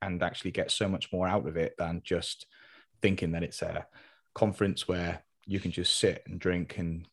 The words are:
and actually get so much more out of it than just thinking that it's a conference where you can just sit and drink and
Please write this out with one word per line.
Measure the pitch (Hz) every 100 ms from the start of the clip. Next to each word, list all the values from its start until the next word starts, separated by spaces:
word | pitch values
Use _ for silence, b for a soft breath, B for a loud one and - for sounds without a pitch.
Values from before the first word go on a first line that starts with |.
and | 98 87
actually | 87 - 95
get | 87 80
so | - 98
much | 95 -
more | 92 92
out | 101 69
of | 82
it | 78 -
than | 85 85
just | - 87 - - - b b b b -
thinking | 101 95 85
that | 82
it's | 85 -
a | 82 78 - b b b b
conference | - 107 95 101 92 -
where | 90 87 85 _ _ -
you | 98
can | 90
just | 85 87 -
sit | 104 87 -
and | 87
drink | 92 87 82 -
and | 85 82 85